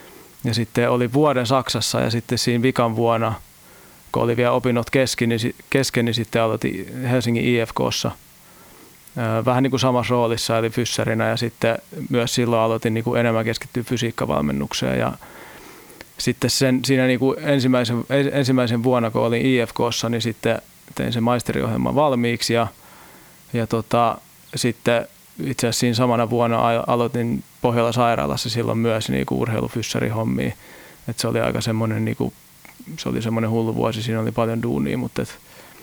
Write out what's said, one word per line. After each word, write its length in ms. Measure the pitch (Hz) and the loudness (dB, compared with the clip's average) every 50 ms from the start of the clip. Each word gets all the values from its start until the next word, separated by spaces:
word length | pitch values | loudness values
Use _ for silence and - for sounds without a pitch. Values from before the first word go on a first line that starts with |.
| - - - - - - - - - | -20 -20 -20 -20 -20 -20 -12 -6 -4
Ja 100 | 120 110 | -2 0
sitten 360 | 117 113 - - 120 120 123 | 0 -2 0 0 2 2 4
oli 240 | 123 123 123 117 120 | 4 2 2 2 2
vuoden 340 | 143 156 147 135 123 123 110 | 2 4 4 2 2 2 2
Saksassa 520 | 135 131 123 - - 117 107 - - 120 | 2 0 0 0 -2 -2 -2 -2 0 0
ja 100 | 127 120 | 0 0
sitten 280 | 113 120 - - 127 113 | 0 -2 -2 -2 -2 0
siinä 240 | - 127 120 120 | 2 2 2 4
vikan 340 | 117 131 127 - 120 117 110 | 2 2 4 2 2 2 2
vuonna, 380 | 113 120 117 117 113 113 95 101 - - - - - - - - - - - - - - - | 2 2 2 2 2 2 0 -2 -4 -10 -16 -20 -20 -20 -20 -20 -20 -20 -20 -20 -20 -12 -6
kun 120 | - - 117 | -2 0 2
oli 140 | 117 117 113 | 2 2 2
vielä 140 | 120 120 | 2 2
opinnot 380 | 123 127 120 127 120 120 113 - | 2 2 2 0 0 0 0 0
kesken, 400 | - 135 131 123 - - 120 117 | 2 2 2 2 0 0 0 0
niin 100 | 117 110 | 2 0
si-, 160 | 113 120 - - - - | 0 -2 -4 -6 -4 0
kesken, 360 | - 135 131 - - 127 120 | 0 0 0 0 0 0 0
niin 100 | 117 110 | 0 0
sitten 260 | 120 117 - - 117 | -2 -2 -2 0 0
aloitin 680 | 113 113 110 110 - - - 90 95 - - 127 131 120 | 2 2 0 0 -2 -2 -4 -4 -8 -10 -10 -6 -2 0
Helsingin 360 | 123 127 107 117 117 117 131 | 0 0 0 0 0 2 2
I 200 | 127 123 117 113 | 2 2 2 0
F 40 | - | -2
K:ssa. 420 | - 131 127 120 110 - - 113 - - - - - - - - - - - - - - - - - - - - - 131 | -2 -2 -2 -2 -2 -2 -4 -4 -6 -8 -14 -20 -20 -20 -20 -20 -20 -20 -20 -20 -20 -20 -20 -20 -20 -20 -20 -12 -8 -4
Ö, 280 | 117 113 110 113 110 | -2 -2 0 0 0
vähän 180 | 127 123 127 135 | 2 2 2 2
niin 80 | 131 | 2
kuin 80 | 123 123 | 2 2
samassa 320 | 127 131 123 123 113 120 | 2 2 2 2 2 2
roolissa, 460 | 123 120 120 113 117 113 - - 113 113 | 2 2 2 2 0 -2 -2 0 0 0
eli 120 | 113 113 | 0 0
fyssarina, 580 | - - 120 - - - 107 107 113 113 110 110 | 0 -2 -2 -2 -2 -2 -2 0 0 0 0 0
ja 100 | 110 113 | 0 -2
sitten 400 | 120 113 - - - 113 113 - - - - 156 143 - | -2 -4 -4 0 0 0 0 0 -4 -12 -12 -10 -6 -2
myös 260 | 135 120 117 120 - | 0 0 0 0 0
silloin 260 | 127 120 113 117 113 | 0 2 2 2 2
aloitin 320 | 110 113 113 110 - 120 110 | 2 2 0 0 0 -2 -2
niin 100 | 113 110 | 0 -2
kuin 160 | 123 120 120 | 0 0 2
enemmän 260 | 117 120 113 110 113 | 2 2 2 0 0
keskittyä 380 | 113 113 - - - - 123 117 | -2 -4 -4 -8 -8 -6 -6 -4
fysiikkavalmennukseen. 1160 | - 127 110 123 113 113 - - - 71 73 73 73 69 71 69 - - - - 65 64 64 | -2 -2 -2 -2 -2 -2 -4 -2 0 0 0 0 0 -2 -2 -4 -4 -4 -4 -2 -2 0 0
Ja 120 | - - - - - - - - - - - - - - - - - - - - - - - - | 0 -2 -4 -6 -12 -18 -20 -20 -20 -20 -20 -20 -20 -20 -20 -20 -20 -20 -20 -20 -20 -18 -12 -4
sitten 320 | - 135 117 - - 123 | -2 -2 -2 0 -2 -2
sen, 300 | - - 135 131 127 127 127 | 0 2 2 2 2 2 2
siinä 220 | 135 139 131 127 127 | 2 2 2 2 2
niin 120 | 127 113 | 2 2
kuin 200 | 131 135 - - | 2 0 0 0
ensimmäisen, 640 | 156 147 143 139 120 131 127 123 120 113 120 117 - - | 0 0 2 2 4 4 2 2 2 0 -2 -2 -2 0
en-, 200 | 131 139 139 139 - | 0 0 0 0 0
ensimmäisen 500 | 143 135 123 131 127 123 113 120 117 117 | 0 2 2 2 2 2 2 0 0 2
vuonna, 280 | 131 127 123 117 113 | 2 2 2 2 0
kun 100 | 113 117 | 0 0
olin 240 | 117 117 117 117 - | 0 2 0 2 2
I 200 | 135 131 123 117 | 2 2 2 0
F 40 | - | 0
K:ssa, 400 | - - 120 120 117 - - 117 | -2 -2 -2 -2 -2 -2 -2 -2
niin 120 | 117 117 | -2 -2
sitten 400 | 120 120 107 - - 120 113 110 - - - - - - - | -2 -4 -4 -2 -2 -2 -2 -2 -4 -12 -20 -20 -20 -14 -8
tein 180 | - 131 117 117 | -6 -4 -2 -2
sen 100 | 120 113 | 0 0
maisteriohjelman 720 | 120 123 120 - - - 135 131 117 113 127 123 123 127 | 2 0 0 0 -2 -2 -2 -2 -2 -2 -2 -2 0 2
valmiiksi, 580 | 135 151 147 131 120 120 120 117 113 - - 117 | 2 2 2 2 0 0 0 -2 -2 -2 0 0
ja, 140 | 117 117 113 - - - - - - - - - - - - - - - - - | 0 0 -2 -4 -12 -20 -20 -20 -20 -20 -20 -20 -20 -20 -20 -20 -20 -12 -6 -4
ja 140 | 120 113 107 | -4 -2 0
tota, 500 | - 113 107 - - 120 117 113 117 - - - - - - - - | -2 -2 -2 0 2 2 4 2 0 -2 -8 -16 -20 -20 -18 -12 -6
sitten 520 | 127 - 123 113 - - 120 120 117 - - - - - - - - 160 | -2 -2 -2 -2 0 0 2 2 2 0 -4 -10 -20 -20 -20 -12 -8 -6
itse 240 | 139 127 - - 117 | -6 -4 -2 -2 -2
asiassa 120 | 113 - | 0 0
siinä 160 | 127 123 117 | 0 0 2
samana 340 | 110 127 123 117 113 117 110 | 2 2 2 2 2 0 0
vuonna 380 | 120 117 120 117 117 117 120 117 | 2 2 2 2 2 2 2 2
a-, 160 | 117 117 - - | 2 0 0 0
aloitin 560 | 123 120 120 117 127 123 117 117 - 131 - - - - | 0 0 0 0 0 -2 -2 -2 -2 -4 -6 -10 -8 -2
Pohjola-sairaalassa 880 | - 123 117 120 117 117 117 123 123 117 117 - - - 139 - - 120 | -2 0 2 2 2 2 2 2 2 2 2 2 0 -2 -2 -2 -4 -4
silloin 280 | 107 120 117 113 110 113 | -2 -2 -2 0 0 0
myös 320 | 113 117 110 110 110 - | 0 0 0 0 -2 -2
niin 160 | 131 135 131 | -2 -2 -2
kuin 160 | - 131 131 | -2 -2 -2
urheilufyssarihommia. 1120 | 120 113 113 - 123 117 - 117 107 - - 120 123 120 113 110 113 120 131 123 131 - - - - - - - - - - - - - | 0 0 0 -2 -2 -2 -4 -6 -6 -4 -2 -2 -2 -2 -2 -2 -2 -2 -2 -2 -2 -4 -4 -8 -12 -20 -20 -20 -20 -20 -20 -14 -10 -8
Et 120 | 113 - | -6 -4
se 80 | - 113 | -4 -2
oli 120 | 117 113 | 0 0
aika 220 | 117 123 123 113 | 0 0 0 -2
semmoinen, 440 | 107 117 110 110 113 110 110 110 110 | -2 -2 0 0 0 0 0 0 -2
niin 120 | 110 113 - | -2 -2 -2
kuin, 160 | - - - - - - - - - - - - - - 160 - | -4 -4 -4 -8 -16 -20 -20 -20 -20 -20 -20 -20 -16 -14 -14 -8
se 120 | - 131 | -6 -4
oli 120 | 123 120 | -4 -2
semmoinen 280 | 113 113 113 113 113 110 | -2 -2 -2 -2 -2 0
hullu 260 | 113 113 113 113 113 | 0 0 0 0 0
vuosi, 280 | 120 120 113 110 110 110 | 0 0 0 0 -2 -4
siinä 160 | 120 113 110 | -4 -2 -2
oli 120 | 110 113 | -2 -2
paljon 320 | 110 117 117 113 117 117 120 | -2 -2 -2 -2 -2 -2 -2
duunia, 340 | 120 135 143 143 139 139 131 | -2 -2 -2 -2 -2 -2 -4
mut 220 | 123 120 - - | -6 -6 -6 -6
et, 180 | - - - - - - - - - - - - | -6 -6 -8 -14 -20 -20 -20 -20 -20 -20 -20 -20